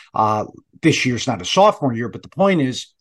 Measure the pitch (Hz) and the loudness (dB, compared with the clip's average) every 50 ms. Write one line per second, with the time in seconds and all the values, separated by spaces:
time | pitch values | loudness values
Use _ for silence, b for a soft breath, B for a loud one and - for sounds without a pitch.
0 | B B - - 110 107 107 107 104 - - - _ _ _ _ - 160 135 - | B B -2 0 0 2 2 0 -4 -6 -10 -18 _ _ _ _ 0 0 2 2
1 | - 131 120 113 - - 120 92 87 - - 190 196 214 - - 147 131 117 113 | 0 -2 -2 -2 -4 -4 -6 -6 -6 -2 2 4 4 4 4 2 -2 -2 -2 -2
2 | 117 113 - - - - - 151 190 196 190 165 135 127 117 - - - _ _ | -6 -8 -10 -12 -16 -14 -4 0 2 2 2 2 0 -2 -4 -6 -12 -16 _ _